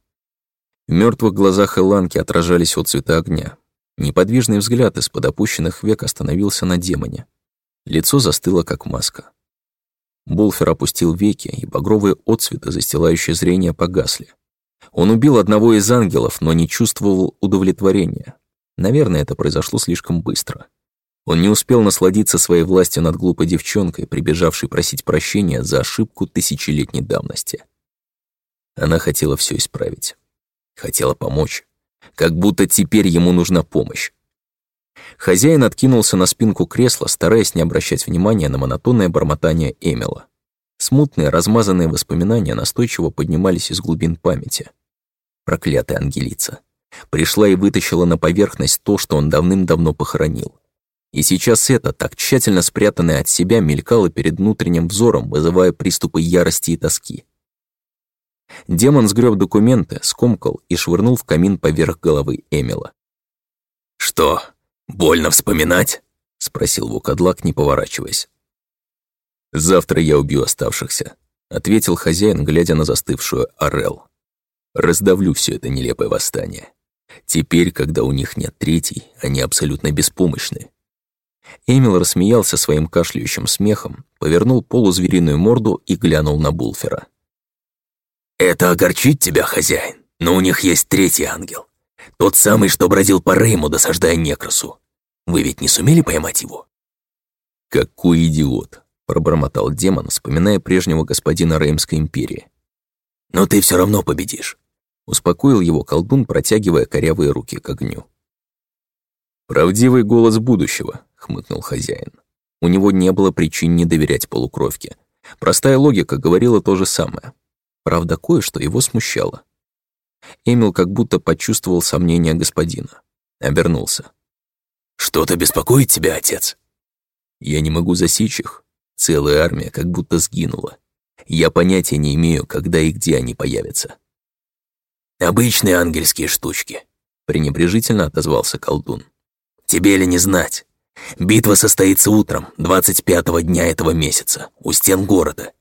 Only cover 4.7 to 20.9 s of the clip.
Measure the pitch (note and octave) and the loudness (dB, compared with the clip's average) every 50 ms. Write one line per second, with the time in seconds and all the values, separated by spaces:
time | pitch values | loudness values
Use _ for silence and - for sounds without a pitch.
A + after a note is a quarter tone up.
4.7 | A#2+ A#2+ B2+ G2+ - - - - - F#2 D#2+ C#2 D2 - G#2 G#2+ - - D#2+ D#2+ | 0 2 2 0 0 -2 -6 -6 -4 -4 -4 -2 -2 -2 -2 -2 -2 -4 -6 -6
5.7 | - - - G#2 G#2+ - - - - - - - - F#2 G2+ G2+ - - - F2+ | -6 -4 -2 -2 -2 -2 -4 -6 -6 -6 -6 -4 -2 -2 -2 -2 -2 -4 -2 -2
6.7 | F2+ F2 F2 F#2 F2 C#2+ - - - - - - _ _ _ _ _ _ _ _ | -2 -2 -2 -4 -4 -4 -6 -8 -10 -12 -14 -20 _ _ _ _ _ _ _ _
7.7 | _ _ _ - - D#2+ D#2+ - - C#3 A#2+ F2 D2 - - F2 F#2 F2 D#2+ - | _ _ _ -4 -4 -2 0 2 2 2 2 0 0 -2 -2 0 0 0 0 -2
8.7 | - - - - - A#1 - - - - - _ _ _ _ _ _ _ _ _ | -6 -8 -8 -8 -8 -6 -6 -8 -8 -12 -18 _ _ _ _ _ _ _ _ _
9.7 | _ _ _ _ _ _ _ _ _ _ _ - D2 F2+ G#2+ G#2 - - D#2 E2+ | _ _ _ _ _ _ _ _ _ _ _ -6 0 2 2 2 2 0 0 -2
10.7 | D#2+ - C#2 - - - F2 E2+ E2 F2+ G2+ G#2+ - - - - - - - - | 0 -2 -2 -4 -2 -2 0 0 0 0 0 0 0 -2 -8 -12 -12 -12 -10 -8
11.7 | - - D2 G2 G#2+ G#2+ G2+ G2 - - _ - A2+ - - - - - - - | -6 -4 0 0 0 2 2 2 0 0 _ -2 -2 -2 -2 -6 -8 -10 -10 -8
12.7 | - - - - - D2 E2 E2 E2+ E2 - - E2 E2 - F2 F2+ F#2+ F#2 E2+ | -6 -6 -6 -4 -2 0 2 2 2 0 -2 -4 -4 -2 0 0 2 2 0 0
13.7 | D#2+ - E2+ F2 F2+ F#2 E2+ - - - - - _ _ _ _ _ _ _ _ | -2 -2 -4 -2 0 -2 -2 -2 -6 -8 -10 -16 _ _ _ _ _ _ _ _
14.7 | _ _ _ _ _ - E2+ G2+ A2+ A2+ B2 D3+ C3+ A2+ G2 F#2+ G#2+ G#2+ A2 A#2 | _ _ _ _ _ 0 2 4 4 4 6 6 6 6 4 4 4 4 6 6
15.7 | A2 G#2+ G2 G#2+ B2 B2 A2+ F2+ - C2+ A1+ A1 - - D#2 D#2+ E2 E2 E2 D2+ | 6 4 4 2 2 2 2 2 0 0 -2 -2 -4 -2 0 0 2 2 2 0
16.7 | - - A#2+ G#2+ - - G2+ G2+ F#2+ F#2 F#2 - - _ - F#2+ G2+ F#2+ F#2+ F#2+ | 0 -2 -2 -2 -2 -2 0 0 2 2 0 -2 -2 _ -2 0 0 2 2 0
17.7 | F2 - G2 F#2+ F#2+ G2+ F2 - - - - - - _ _ _ _ _ _ _ | 0 2 2 2 2 2 0 -2 -4 -8 -12 -16 -20 _ _ _ _ _ _ _
18.7 | _ - F2 G2 B2+ D3+ D3 G#2+ F2 D2 D2 - - - - D2 D2+ D#2+ D#2 - | _ -4 -2 0 2 2 2 2 0 0 -2 -4 -4 -4 -2 -2 -2 -2 -4 -4
19.7 | - - - - F2 - - - E2+ E2 E2 - - - - - - - - - | -4 -4 -4 -4 -4 -6 -4 -4 -4 -4 -4 -4 -6 -6 -8 -10 -12 -14 -18 -20
20.7 | _ _ _ _ | _ _ _ _